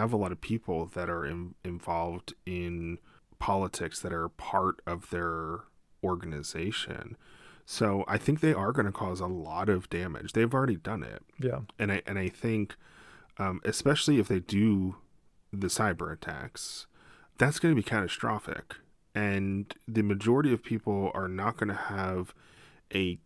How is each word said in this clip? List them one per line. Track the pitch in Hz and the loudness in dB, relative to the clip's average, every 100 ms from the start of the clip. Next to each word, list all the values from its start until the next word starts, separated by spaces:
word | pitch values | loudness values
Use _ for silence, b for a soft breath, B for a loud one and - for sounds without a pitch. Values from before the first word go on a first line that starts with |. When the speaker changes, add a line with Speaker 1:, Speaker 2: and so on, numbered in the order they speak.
Speaker 1:
have | 113 | 2
a | 110 | 2
lot | 92 | 0
of | 90 | -2
people | - 113 - 82 82 | -4 -4 -2 -2 -2
that | 92 87 | -4 -4
are | 85 71 | -2 -4
in-, | 85 87 - | -6 -8 -10
involved | 90 87 - 85 85 90 - - 92 | -8 -6 -2 -2 -2 -4 -10 -12 -8
in | 90 87 85 82 85 b b _ - | -4 -4 -4 -6 -8 b b _ -6
politics | - 98 95 - 82 - | 0 0 0 -4 -6 -6
that | 90 | -4
are | 82 82 | -4 -4
part | - - 95 92 - 85 | -6 -2 0 0 -2 -6
of | 85 - | -8 -6
their | 87 85 82 80 85 - _ _ _ | -4 -2 -4 -6 -8 -12 _ _ _
organization. | 92 87 85 73 69 80 95 - - - - - b b b b - | -2 -2 -4 -6 -6 -4 -2 -2 -4 -8 -10 -16 b b b b -8
So | - 110 98 - | 0 2 2 2
I | 104 | 0
think | - 151 | 2 4
they | 156 | 4
are | 95 98 | 4 2
gonna | 135 101 | 2 0
cause | - 95 90 | 0 -4 -2
a | 92 | -4
lot | 90 78 82 101 | -4 -6 0 2
of | 92 - | 2 0
damage. | 87 87 69 92 | -4 -4 -6 -2
They've | 113 117 | 2 4
already | 131 131 87 | 4 2 0
done | - 104 | -4 -6
it. | 57 52 - - | -6 -12 -14 -4
Speaker 2:
Yeah. | 127 131 104 - | -2 -2 -6 -2
Speaker 1:
And | 101 | 0
I, | 98 - | 0 -2
and | 98 | -2
I | 92 | -4
think, | - 117 110 101 - b b b b b - | -2 0 0 -2 -6 b b b b b -6
um, | 98 92 | -4 -2
especially | - - 139 143 - 139 | -2 2 2 4 6 4
if | 101 | 4
they | 95 | 0
do | - 101 107 98 92 - - _ _ _ _ | 2 4 6 6 2 -4 -14 _ _ _ _
the | 98 95 | -4 -2
cyber | - 107 85 80 | 2 0 0 -4
attacks, | 78 - - - - - - - b b b b - | -6 -8 -10 -10 -10 -12 -12 -14 b b b b 2
that's | 131 - | 2 4
gonna | 170 135 | 4 4
be | |
catastrophic. | - 113 90 - 117 107 - 71 - - - _ _ | 2 0 0 -2 -2 -2 -4 -8 -10 -18 -20 _ _
And | 104 104 98 98 98 101 - - | -2 0 2 0 -2 -4 -10 0
the | 110 | 4
majority | 104 98 107 131 147 | 4 4 6 6 6
of | 117 | 2
people | - 113 - 101 98 | 0 -2 0 2 0
are | - 95 | 0 -2
not | 92 107 - | -2 -2 0
gonna | 104 | -2
have | 101 - 98 92 92 90 - b b b b - | -2 -4 -2 0 -2 -4 -10 b b b b -4
a | 98 92 87 | 0 0 -2